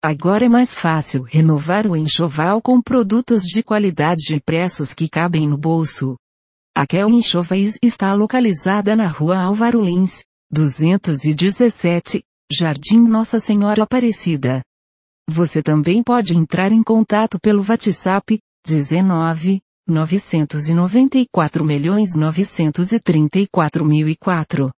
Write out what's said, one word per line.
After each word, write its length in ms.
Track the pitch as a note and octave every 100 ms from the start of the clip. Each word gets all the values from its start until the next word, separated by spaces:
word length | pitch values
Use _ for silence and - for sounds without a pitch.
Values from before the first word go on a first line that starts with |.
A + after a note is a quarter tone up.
Agora 440 | D#3 D3 F3 G#3 B3
é 40 |
mais 240 | A#3 B3
fácil 500 | - E3+ D#3+ C#3+ C#3
renovar 600 | B2 D#3 D#3+ D3+ D3+ F#3+ A3
o 80 | E3
enxoval 680 | D#3 - E3+ C#3+ E3 G#3+
com 200 | A#3 B3+
produtos 600 | - B3+ G3+ A3 - A#3
de 200 | F3+ F#3
qualidade 720 | - G#3+ G#3 D#3 D3+ F3 D3+
e 60 | D#3
preços 540 | - D#3+ F3+ - C#3+
que 160 | - E3
cabem 360 | - F3 D#3+ D3+
no 120 | C#3+
bolso. 580 | D#3 E3 D#3+ - C3+ B2 _ _ _ _ _
A 140 | - C#3
Kel 220 | E3+ G#3
Enxovais 680 | A#3 A3+ F3 E3+ F#3+ G3+ G#3
está 300 | A#3+ - G3
localizada 840 | G3+ G#3+ B3+ A#3+ E3+ F#3 G#3 G3+ A3
na 120 | G3
Rua 320 | D3 D#3 F#3
Álvaro 420 | F3+ G#3 A#3 A#3+
Lins, 420 | F#3+ F3+ F#3+ - - _ _
duzentos 760 | D3+ D#3 C3+ D#3+ G3 - C#3+ D3+
e 80 |
dezessete, 880 | D3+ F#3 G3 B3 - F3 E3+ - - - _ _
Jardim 500 | D#3+ E3 C#3+ - A3+
Nossa 400 | A#3 A3 A3 A3+
Senhora 440 | G#3+ G#3 G3+ G#3+
Aparecida. 760 | G#3+ B3+ A#3+ G#3 - D3+ C3 C3 - _ _ _ _ _ -
Você 320 | D#3+ E3+ D#3
também 400 | D#3 D#3 D3 G3+
pode 320 | A#3+ A#3+ G3 E3+
entrar 340 | D#3+ F3 F#3+
em 100 | A3
contato 560 | A3 A3 A3 G#3 A3+ F#3
pelo 240 | G#3+ G#3 F#3+
WhatsApp, 720 | A3+ G#3+ F3+ F#3 G3 - A3 _ _ -
dezenove, 960 | D#3 C#3 E3 F#3+ E3+ E3 D#3+ F3 G3 _ _ -
novecentos 840 | D#3+ D#3+ F#3+ - E3 D3+ D3+ D3+
e 40 |
noventa 440 | E3 F3+ A3 C4+ C4
e 100 | B3
quatro 360 | F#3+ D3+ - D3+
milhões 500 | C#3+ D3+ G#3 G#3 E3
novecentos 760 | D#3 D#3+ G3 - D#3+ D3 F3+
e 60 | A3+
trinta 380 | - D#3+ D3+ F#3+
e 80 | G3+
quatro 400 | - D#3 D3+ D3+
mil 220 | D3+ D#3
e 80 | E3
quatro. 560 | - F3 D#3 D3+ C3+